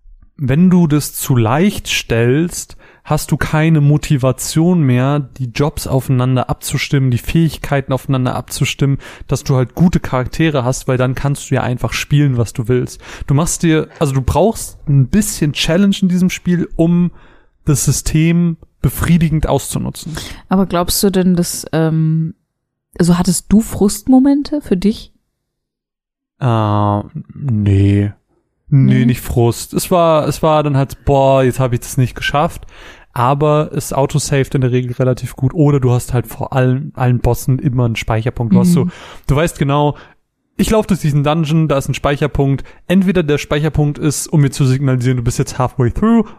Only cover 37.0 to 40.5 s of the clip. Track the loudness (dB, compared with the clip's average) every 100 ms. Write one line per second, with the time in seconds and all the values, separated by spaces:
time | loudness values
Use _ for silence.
37 | 0 2 0 0 0 -2 0 0 0 -2
38 | -4 -2 -2 -4 2 2 4 2 0 -4
39 | -16 -8 -2 0 0 -2 0 0 0 -2
40 | -12 _ _ _ _